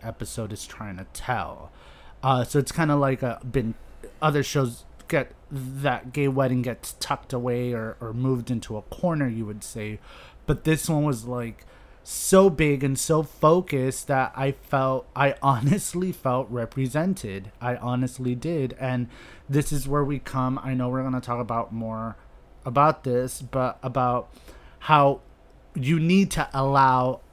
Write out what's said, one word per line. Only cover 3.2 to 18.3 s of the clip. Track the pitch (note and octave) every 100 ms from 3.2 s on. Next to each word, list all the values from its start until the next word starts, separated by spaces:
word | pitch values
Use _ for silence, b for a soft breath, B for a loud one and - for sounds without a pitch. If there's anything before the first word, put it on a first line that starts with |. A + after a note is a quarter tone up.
a, | B2+ A2+ B2+
been, | C#3 A2+ - - - - -
other | D#3 D3
shows | C3 D3 C3 A#2+ - - -
get, | D3+ B2+ - -
that | C#3+ B2+ C3+ C#3+ B2 C3
gay | D3 C#3
wedding | C3+ C3 B2+
gets | B2 A2+ - -
tucked | - C#3+ -
away | B2+ B2 B2 B2
or, | A#2+ A2+ -
or | A#2
moved | A2+ C3 B2 A#2
into | A#2+ - G#2+
a |
corner, | - - F3+ D#3 C3+
you | A2+ G#2+
would | G#2+
say. | - A2+ G#2+ G#2+ B B B B -
But | C#3+ D#3
this | D#3 -
one | D#3 D3+
was, | A#2+ A#2
like, | B2 A#2 - - b b b
so | - - - F#3+ G3
big | D3 D#3 C#3
and | C#3 C3+
so | - D#3
focused | D3+ - D3+ F3 F3+ C#3 C3 C3 -
that | C3+ B2+ -
I | C3+
felt, | C#3 - C#3 C3 C3 - A#2+
I | C#3 -
<laughs> |
honestly | C#3 B2+ C3+ G3+ - F3 F#3
felt | - C3+ B2+ C3+
represented. | A#2+ A2+ - C3 C#3+ F3+ F#3 G#2+ G2 G2+ -
I | A#2+ A#2+
honestly | A#2+ B2 B2+ B2+ B2+